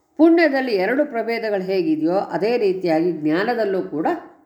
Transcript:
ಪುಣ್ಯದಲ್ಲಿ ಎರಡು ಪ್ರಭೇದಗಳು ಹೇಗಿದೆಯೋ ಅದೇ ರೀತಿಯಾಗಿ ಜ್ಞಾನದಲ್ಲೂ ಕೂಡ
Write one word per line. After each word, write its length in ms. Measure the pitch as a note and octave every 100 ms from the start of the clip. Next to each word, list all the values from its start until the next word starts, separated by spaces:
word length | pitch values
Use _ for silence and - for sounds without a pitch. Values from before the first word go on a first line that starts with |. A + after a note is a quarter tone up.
| _ -
ಪುಣ್ಯದಲ್ಲಿ 580 | D#4+ E4+ D#4+ C4+ C4 G3+
ಎರಡು 300 | F#3+ B3+ D4
ಪ್ರಭೇದಗಳು 560 | A#3 G#3+ A#3 A3 G3+
ಹೇಗಿದೆಯೋ 520 | F#3 F#3+ E3 D3+ D#3
ಅದೇ 440 | F#3 - D#3+ G3+ A#3+
ರೀತಿಯಾಗಿ 540 | G3+ F#3 F3+ D#3+ F3
ಜ್ಞಾನದಲ್ಲೂ 680 | D#3+ D3+ D#3+ A3 A#3+ G#3 F#3+
ಕೂಡ 260 | - D3 G#3 E4+ - -